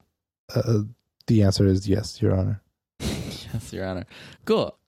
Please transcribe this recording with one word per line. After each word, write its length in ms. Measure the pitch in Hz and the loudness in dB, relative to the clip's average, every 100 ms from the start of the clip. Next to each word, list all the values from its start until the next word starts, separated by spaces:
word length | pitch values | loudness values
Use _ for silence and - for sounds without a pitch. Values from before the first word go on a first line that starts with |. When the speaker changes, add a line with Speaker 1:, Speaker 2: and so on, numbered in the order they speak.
| _ _ _ _ - | _ _ _ _ -6
Speaker 1:
uh, 260 | 120 113 107 104 - _ _ - | -4 0 0 -2 -10 _ _ 2
the 160 | 113 | 4
answer 200 | 98 98 98 | 4 4 4
is 220 | 95 95 | 4 2
yes, 320 | 90 - - | -2 -2 -2
Your 140 | 104 98 | 0 2
Honor. 240 | 98 101 - _ | 0 -4 -8 _
Speaker 2:
<laughs> 200 | _ _ | _ _
Yes, 720 | - - - - - 113 - | -6 -6 -8 -12 -10 -10 -8
Your 140 | 92 95 | -6 -6
Honor. 180 | 92 - - - - | -6 -8 -16 -20 -12
Cool. 320 | - 220 87 - | -2 0 0 -6